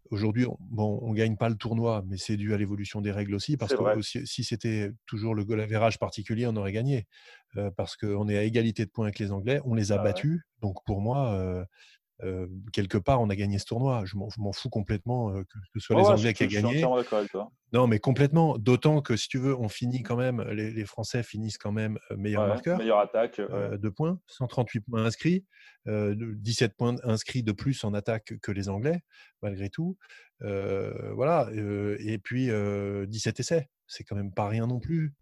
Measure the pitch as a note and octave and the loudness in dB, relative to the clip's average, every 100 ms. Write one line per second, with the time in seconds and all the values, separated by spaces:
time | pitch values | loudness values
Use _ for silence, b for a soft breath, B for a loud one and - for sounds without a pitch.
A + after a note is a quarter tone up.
0 | - G#2 A2 A2 B2 - - A2 G#2+ G#2 | -8 0 0 2 0 -2 -8 -2 0 0
1 | A#2 G#2+ A2+ G#2+ A#2 A2 A2+ A2+ A#2 A2 | 0 2 2 2 0 0 0 0 2 0
2 | F#2+ F#2+ - G#2 G#2 G#2 G2+ G2+ G2+ G#2+ | -2 -6 -2 -2 0 0 0 -2 -6 -4
3 | G#2 G2+ G2+ G2+ - C#3+ G#2+ B2+ G2+ A2 | -4 -2 -2 -2 -2 -2 0 2 2 2
4 | G#2 B2 B2+ - A#2+ A2+ A#2 A2 G2+ A2+ | 0 -6 -8 -6 -4 -4 -2 -2 -2 -6
5 | - A2 A2 G#2+ G2+ A2 G#2+ G#2+ A2+ G#2+ | -10 -6 -2 -2 0 -2 0 2 2 2
6 | G#2+ - G2+ A2+ A#2+ A2 G2 G#2 B2+ C3+ | -4 -4 -4 -2 0 -2 -2 -2 0 0
7 | G2 B B B _ G2 G2+ F#2+ F2 - | -4 B B B _ -6 -6 -4 -8 -4
8 | G#2 G2+ G#2 G#2 G#2+ A#2 A2+ G#2+ G#2+ - | -4 -2 0 2 2 2 2 0 -4 -2
9 | G#2+ G2+ G2+ G2 G2+ C#3+ C#3 A2+ G2+ G2+ | -4 -2 -4 -4 -2 -2 0 0 2 2
10 | G#2 F#2 D3 E3+ - _ G#2 F2+ - G2+ | 2 0 0 -2 -4 _ -6 -4 -4 -2
11 | G#2+ C3+ C3 G2 F#2 F2+ F2 b b b | 0 0 0 0 -2 -4 -6 b b b
12 | _ _ F#2 F#2 F2+ F#2 G#2 - G2 G#2+ | _ _ -6 -6 -6 -10 -8 -4 0 0
13 | F#2+ C3+ A2 G2 G2+ G2 - A2+ C3+ B2 | 4 2 4 0 0 0 -2 -2 0 0
14 | F#2+ G2+ G#2 A2 G2+ F#2+ A#2+ A2 G2 G#2 | -2 -6 -8 -6 -6 -6 -4 -4 -2 -4
15 | A#2 B2+ A2 G2 F#2 A2 F#2+ G#2+ - D3+ | -2 -2 -2 -4 -6 -12 -10 -10 2 8
16 | G3+ F#3 A2+ G#2+ G2+ G#2 A2 C#3 C3 B2 | 8 8 4 2 2 4 2 4 4 2
17 | A#2+ G#2+ G2+ F#2+ G#2+ _ _ A#2 B2+ G#2+ | 2 0 0 -4 -8 _ _ 4 6 4
18 | - B2 C#3+ D#3+ D#3+ A#2+ G#2+ B2 D#3 D3+ | 4 4 6 6 4 4 4 6 6 4
19 | C#3+ A2 - C3+ C3 C3 A2 - B2 B2+ | 4 0 0 -2 0 0 -2 -2 -2 -2
20 | A2+ A#2+ B2+ A#2+ G2+ G#2+ G#2+ A2+ G2+ - | -2 0 0 0 -2 -4 -4 -4 -6 -6
21 | A2 B2 A2+ G#2 A2 - G#2+ G#2+ A2 G#2+ | -4 -4 -4 -6 -6 -6 -4 -2 -2 -4
22 | - G2+ G#2 G#2 G#2 A2 E3+ F3 A2+ G#2 | -8 -4 0 2 2 2 0 0 4 4
23 | G2+ A2 A#2+ - G2 G2 G#2 G#2 G#2 G2+ | 4 2 0 0 -4 -2 -2 -2 -4 0
24 | D#3 F#3 - - B2+ - A#2+ A#2 G#2 A#2 | -2 -2 -8 -6 -4 -2 -2 -2 -4 0
25 | A2+ A2+ D#3+ F#3 G3 b b b - G#2+ | 0 0 2 0 -2 b b b -4 0
26 | G#2 G#2 A2+ G#2+ G#2 A2+ A#2 - A#2+ A#2+ | 0 -2 -4 -6 -4 2 0 2 0 0
27 | B2 A2 - C3 A2 G2 C#3 C3 A2 G#2 | 0 0 0 -2 0 0 -2 -2 -2 -2
28 | G2+ A2 - A2 - G2+ G2 G2 C3 E3+ | -2 -4 -4 -10 -4 -4 -2 -2 0 -2
29 | - b b _ G#2+ F#2+ G2 - E3+ F#3 | -4 b b _ -6 -6 -6 -4 -4 -6
30 | B B B _ G#2 G2 G2 G2 G#2 G#2 | B B B _ -6 -4 -2 -2 -2 -6
31 | G#2 G#2+ C3+ E3+ A2+ A2 G#2 G2+ G#2 G#2 | -8 -2 2 2 2 -2 -4 -2 -2 -4
32 | G#2+ A2 - A#2+ C3 G#2+ G2+ G2+ G2+ G2+ | -4 -6 -4 -2 0 0 0 -2 -4 -4
33 | G2 A2 A2+ - B2+ E3+ C#3 _ _ - | -6 -4 -4 -4 0 0 0 _ _ -18
34 | - G2+ G2+ F2+ G#2 A2+ A#2 B2 A2+ E3 | -8 -6 -4 -4 -2 0 -2 -2 -2 -2
35 | D#3 C#3+ | -2 -6